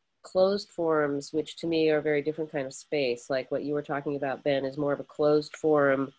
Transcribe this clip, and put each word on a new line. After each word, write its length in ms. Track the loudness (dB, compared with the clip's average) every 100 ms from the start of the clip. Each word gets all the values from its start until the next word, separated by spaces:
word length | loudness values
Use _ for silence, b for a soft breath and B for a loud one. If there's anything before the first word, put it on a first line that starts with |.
| _ _
closed 460 | -6 2 2 0 -6
forums, 640 | -4 0 2 2 -2 -4
which 240 | -4 -4 -6
to 100 | -2
me 220 | 2 4
are 80 | 2
a 20 |
very 200 | 2 0
different 300 | 0 -4 -4
kind 160 | -4 -6
of 60 |
space. 560 | -8 -4 -2 0 -2 -4
Like 200 | -4 -2
what 140 | -4
you 100 | -2
were 80 | -4
talking 360 | -4 -6 -4 -4
about, 260 | -4 -4
Ben, 220 | -2 0 -2
is 120 | -2
more 140 | -2
of 80 | -2
a 60 | -4
closed 500 | 0 2 4 0 -2
forum 560 | 2 4 4 2 -2